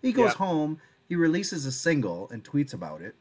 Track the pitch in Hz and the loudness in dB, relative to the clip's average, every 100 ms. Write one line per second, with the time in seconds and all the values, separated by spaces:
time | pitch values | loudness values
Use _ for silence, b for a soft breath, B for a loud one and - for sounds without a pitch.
0 | 254 247 214 - 190 160 151 156 b b | 0 4 4 4 0 0 0 -4 b b
1 | _ 175 165 175 196 175 135 127 - 151 | _ 2 4 2 -2 -4 -4 -2 2 2
2 | 104 85 101 113 - 143 143 - 82 78 | 0 -4 -8 -12 -4 -2 -2 -4 -10 -12
3 | 92 - | -14 -18